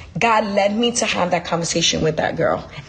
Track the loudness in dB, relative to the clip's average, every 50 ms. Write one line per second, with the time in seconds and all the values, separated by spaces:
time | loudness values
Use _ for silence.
0 | -10 -10 -4 0 2 4 4 4 2 2 2 2 2 2 2 2 0 0 2 0
1 | 0 0 0 0 0 0 0 -2 -2 -2 -4 -2 -2 -2 -2 0 0 2 0 2
2 | 0 0 0 0 -2 -2 0 0 0 0 0 -2 -4 -8 -14 -14 -4